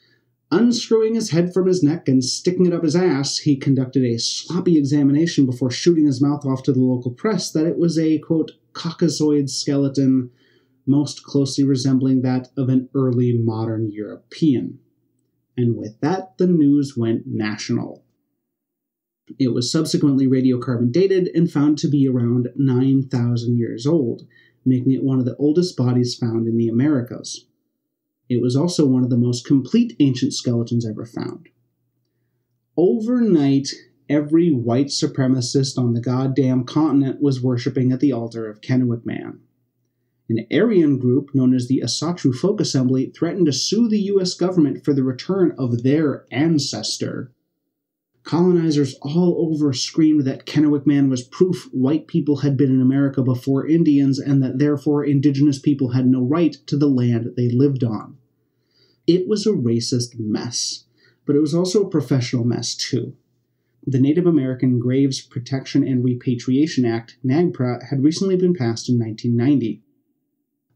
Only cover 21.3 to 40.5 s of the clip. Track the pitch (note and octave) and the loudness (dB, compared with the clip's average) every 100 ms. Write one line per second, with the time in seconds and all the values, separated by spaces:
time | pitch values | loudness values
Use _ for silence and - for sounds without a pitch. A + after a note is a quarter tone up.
21.3 | E3+ E3+ C#3+ D3 D3 D3+ C#3+ C3+ B2 A#2 | 0 2 2 2 2 0 2 2 2 0
22.3 | B2 A#2+ - C3+ B2 C3+ C3+ B2+ B2 A#2+ | 0 -2 0 0 2 2 2 0 -2 0
23.3 | A#2 A#2+ A#2+ A2+ A2+ C3+ E3 A2+ - - | -2 0 0 -2 -4 0 0 0 -6 -12
24.3 | _ _ _ C3 B2+ B2+ C3 C3+ C3 B2+ | _ _ _ 0 2 2 0 0 0 -2
25.3 | - D3 E3 F3 - B2 B2 B2 - A#2 | -2 0 2 0 -2 0 0 -2 -4 -4
26.3 | A2+ A2+ A2+ A#2 A2+ D3+ C3+ A#2 - - | -2 -2 0 0 0 0 0 -4 -12 -14
27.3 | - _ _ _ _ _ _ _ _ - | -18 _ _ _ _ _ _ _ _ -4
28.3 | A#2+ B2 C3 F3 F3+ C#3 B2+ B2 A#2+ A#2+ | -2 0 0 0 2 2 2 2 2 0
29.3 | A#2+ - C#3 - A#3 A#3 - C#3 B2 C3 | -2 0 0 2 0 0 2 0 2 -4
30.3 | - C3 A#2 A#2 A#2 A2 - - - - | -4 -2 -2 0 -2 -4 -8 -12 -10 -10
31.3 | - - _ _ _ _ _ _ _ _ | -12 -20 _ _ _ _ _ _ _ _
32.3 | _ _ _ _ - F#3 A#3 A3 B3 A3 | _ _ _ _ 0 2 2 0 0 2
33.3 | D#3+ C#3 C#3 - - _ _ - D3 D3 | 4 4 2 -2 -12 _ _ -2 -2 2
34.3 | D#3+ F3 B2+ A2+ B2+ C#3 - C#3+ - C3 | 2 4 2 0 0 0 -2 -4 0 0
35.3 | C3 A#2+ C#3+ C3+ C3+ A#2+ A#2 B2+ B2+ C3+ | 0 0 0 0 -2 0 0 -2 -2 0
36.3 | C3+ B2+ B2+ B2 D3+ D#3 C#3 C3+ - C#3+ | 0 2 0 0 -2 2 2 0 0 -2
37.3 | B2+ B2+ A#2+ C3 C3+ B2 B2+ C#3+ A#2 A#2 | 0 -2 -2 -2 -2 0 2 0 0 -6
38.3 | A2+ A2 G#2+ - B2+ B2 A#2 A2 - - | -8 -10 -12 -2 0 0 -2 -6 -8 -10
39.3 | - _ _ _ _ _ _ _ _ - | -16 _ _ _ _ _ _ _ _ -4
40.3 | A2+ - | -4 0